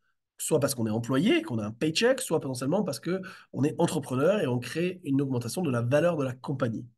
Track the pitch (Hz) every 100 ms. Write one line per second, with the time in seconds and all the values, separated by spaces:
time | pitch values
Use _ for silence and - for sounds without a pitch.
0 | _ _ _ - - 147 131 - 113 113
1 | 120 135 208 247 - 113 104 - 156 156
2 | 233 262 - 156 135 127 131 190 185 123
3 | 160 185 185 - - 127 143 - 170 156
4 | - 131 160 208 139 123 - 156 180 185
5 | 139 135 139 123 117 185 160 120 117 147
6 | 175 156 131 123 - 127 123 107 -